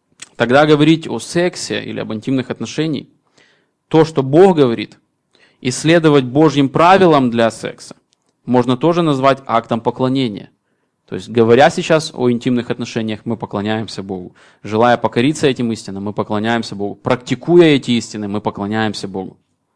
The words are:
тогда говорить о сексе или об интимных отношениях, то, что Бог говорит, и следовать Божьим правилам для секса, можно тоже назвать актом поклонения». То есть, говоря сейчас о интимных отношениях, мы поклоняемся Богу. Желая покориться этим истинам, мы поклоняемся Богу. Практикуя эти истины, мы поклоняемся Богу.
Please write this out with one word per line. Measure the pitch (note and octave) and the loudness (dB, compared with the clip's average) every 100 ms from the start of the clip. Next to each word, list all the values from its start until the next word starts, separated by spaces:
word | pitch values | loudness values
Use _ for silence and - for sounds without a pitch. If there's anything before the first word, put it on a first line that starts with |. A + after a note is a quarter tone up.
| _ _ - - | _ _ -18 -4
тогда | A#2 C3+ D3+ | 2 4 4
говорить | D3+ D3+ D#3+ - | 4 4 2 -2
о | A#2 | -10
сексе | - F3 F3 F3 - A2 | -6 -4 -4 -6 -8 -8
или | G#2+ A2 | -8 -10
об | A2 | -8
интимных | A2 A#2+ C3 B2+ | -8 -4 -4 -4
отношениях, | A#2 A2+ - D#3+ C3 - _ _ _ _ _ _ _ _ | -8 -8 -6 -4 -6 -10 _ _ _ _ _ _ _ _
то, | D#3+ D#3 | 2 4
что | D#3+ | 0
Бог | C3+ D3+ G3 D#3+ | 2 6 6 6
говорит, | C3 A2 G#2+ - _ _ _ _ _ _ | 2 0 -8 -16 _ _ _ _ _ _
и | B2 | -6
следовать | B2 D#3 E3+ D#3 D3 B2+ | -2 2 4 4 4 2
Божьим | C3 D#3+ C3+ C3+ | 2 2 2 0
правилам | C#3+ E3+ F#3+ F#3 D3 B2+ | 2 4 4 4 4 2
для | A#2 A2+ | 0 0
секса, | A2 - - - - _ _ _ _ - | -2 -10 -14 -20 -20 _ _ _ _ -2
можно | B2 B2 B2 | 0 2 0
тоже | D#3 E3+ | 0 0
назвать | E3 C3+ C3+ C3 - | 0 0 0 0 -2
актом | A2+ A2+ A#2 | -4 -2 -4
поклонения». | B2 - C3 C3+ B2+ F#2+ - _ _ _ _ _ _ | -4 -4 -2 -2 -4 -8 -14 _ _ _ _ _ _
То | G2+ | -14
есть, | F#2 | -4
говоря | A2+ A2+ A#2+ D#3 | 0 4 6 6
сейчас | F3+ E3+ D#3+ D#3 | 2 0 -2 -2
о | - B2 | -4 -2
интимных | A#2+ C3 B2 A2+ | -2 -2 -4 -4
отношениях, | A#2+ A#2+ A#2+ A2 G#2+ | -8 -8 -8 -6 -8
мы | - A2+ | -8 -8
поклоняемся | A#2+ G#2 G#2 A2 G#2 - | -8 -6 -4 -4 -6 -12
Богу. | G2 F#2 F2+ - _ _ | -10 -12 -12 -20 _ _
Желая | G2+ A2 A#2+ A#2 | -6 0 2 2
покориться | A2 A#2+ C3 D#3 C3+ | 0 -2 -2 0 -2
этим | C3 A#2+ | -2 -4
истинам, | A2 - G2 G2+ | -6 -10 -10 -8
мы | |
поклоняемся | G2+ G2+ G#2+ A2 A#2 A2 G2+ | -8 -6 -4 -2 -4 -4 -8
Богу. | G2+ G2+ | -10 -6
Практикуя | - B2 - B2 - F3 E3 | -4 -4 -4 -6 2 6 6
эти | C#3 B2 | 4 0
истины, | A#2+ A2 G#2+ G#2 | -4 -4 -10 -8
мы | G2+ | -6
поклоняемся | A2 G2+ G2+ A2 A2 G2+ G2 | -6 -6 -6 -2 -4 -4 -10
Богу. | F#2+ F#2 - _ _ _ | -10 -12 -16 _ _ _